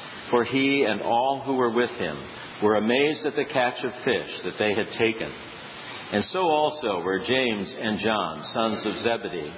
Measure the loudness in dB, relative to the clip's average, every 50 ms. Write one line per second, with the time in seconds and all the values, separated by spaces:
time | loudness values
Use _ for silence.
0 | -14 -14 -14 -14 -2 2 2 2 4 4 2 2 4 4 4 4 4 2 2 0
1 | 0 0 0 2 2 2 0 -2 -2 0 2 2 2 4 4 2 2 2 0 -4
2 | -4 -4 -4 -6 -10 -12 -12 -12 -12 -12 -2 2 4 4 4 4 4 4 4 4
3 | 4 2 2 0 -2 -2 -2 -2 -2 0 2 2 2 2 0 -2 -4 -6 -6 -2
4 | 0 0 0 0 -2 -6 -8 -8 -8 -6 -2 0 0 2 2 0 0 -2 0 2
5 | 2 2 2 -2 -6 -8 -8 -10 -12 -14 -14 -14 -14 -14 -14 -14 -14 -12 -12 -12
6 | -6 -2 0 0 0 0 0 0 2 4 4 4 4 2 0 0 -2 0 0 0
7 | 0 0 0 0 0 2 2 2 2 2 0 -2 -4 -6 -6 -4 -2 -2 0 0
8 | 2 2 2 2 0 -2 -4 -8 -8 -6 -2 0 0 0 0 -2 -2 -4 -2 0
9 | 0 0 0 0 -2 -6 -6 -6 -6 -8 -10